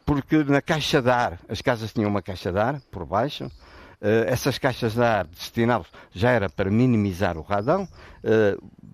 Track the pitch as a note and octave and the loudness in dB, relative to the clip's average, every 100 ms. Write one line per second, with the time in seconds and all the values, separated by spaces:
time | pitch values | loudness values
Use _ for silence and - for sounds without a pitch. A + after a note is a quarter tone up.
0 | - D3 - D#3 C#3+ C#3 - D#3 - D#3 | -2 -2 2 2 4 2 2 -2 2 2
1 | A#2+ B2 A#2 F2 - A#2 - A#2+ A2 - | 4 2 0 -4 -8 -4 -2 -2 -2 -2
2 | G#2 G2+ F#2 F#2+ G2+ F2+ A2+ D3 - G2 | 0 -2 -4 -6 -4 0 0 -2 -10 -12
3 | D#2 F#2+ C3+ - C3+ - - - - - | -4 -2 -2 -4 -12 -14 -20 -20 -20 -6
4 | G#2 A2+ - B2+ - - C#3 A#2 A#2 A2 | 0 2 2 0 -2 -2 -2 -2 -2 0
5 | A#2+ G#2+ E2 - - - A#2 A#2 E2 - | 2 2 -2 -10 -8 -2 0 0 -4 -16
6 | - E2+ A#2+ B2 G2 - G2 G#2+ B2+ A2+ | -16 -2 2 2 0 -2 0 2 2 2
7 | G2+ F2 G2 E2 D2+ G2+ A2 F#3 F#3 - | 0 0 -2 -4 -4 -2 0 -2 -2 -12
8 | - - - A2 G#2 G2 - - - | -20 -8 0 2 2 0 -8 -20 -20